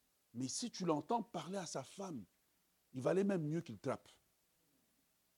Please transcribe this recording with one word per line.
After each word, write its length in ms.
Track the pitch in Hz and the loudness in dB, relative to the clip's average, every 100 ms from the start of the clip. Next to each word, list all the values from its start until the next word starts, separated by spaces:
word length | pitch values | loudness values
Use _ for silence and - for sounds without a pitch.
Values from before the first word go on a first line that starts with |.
| _ _ _ | _ _ _
Mais 140 | 117 131 | -4 -2
si 220 | - 240 | -2 -4
tu 140 | - | 0
l'entends 380 | 175 151 - 233 | 4 4 4 0
parler 340 | - 175 151 196 | 0 -6 -4 -4
à 100 | 170 | -4
sa 160 | 147 | -4
femme, 420 | 123 - 190 131 92 _ _ _ _ _ _ | -6 -6 -6 -6 -10 _ _ _ _ _ _
il 100 | 127 | -2
valait 220 | 135 175 | 2 4
même 220 | 202 190 147 | 4 4 2
mieux 140 | 165 | 0
qu'il 180 | - 107 | -2 -4
trappe. 300 | 135 110 - - _ _ _ _ _ _ _ _ _ _ _ | -2 -2 -6 -20 _ _ _ _ _ _ _ _ _ _ _